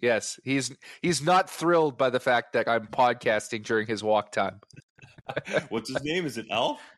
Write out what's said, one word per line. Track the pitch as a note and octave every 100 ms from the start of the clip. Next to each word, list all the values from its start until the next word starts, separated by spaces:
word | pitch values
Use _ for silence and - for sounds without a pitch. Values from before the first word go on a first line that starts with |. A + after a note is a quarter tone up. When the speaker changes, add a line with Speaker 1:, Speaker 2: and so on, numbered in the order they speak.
Speaker 1:
Yes. | A#2+ A2 - -
He's, | - C3+ B2+ C3+ - -
he's | E3 D3+
not | D3+ F3+ F#3+
thrilled | - D#3+ E3+ D#3 A#2+
by | C3
the | B2
fact | - A#2+ -
that | B2 A2+
I'm | A#2 G#2+
podcasting | - B2 A#2+ A#2+ G#2+ - A2+
during | G#2 A2+ G#2+
his | G#2+
walk | G#2+ G#2+ G#2
time. | - G2 F#2+ _ - - _ - -
<laughs> | - - - - -
Speaker 2:
What's | A3+ G#3+
his | C3+
name? | C#3+ E3+ E3
Is | A2+
it | A2
Alf? | G#2 C#3 C#4+ -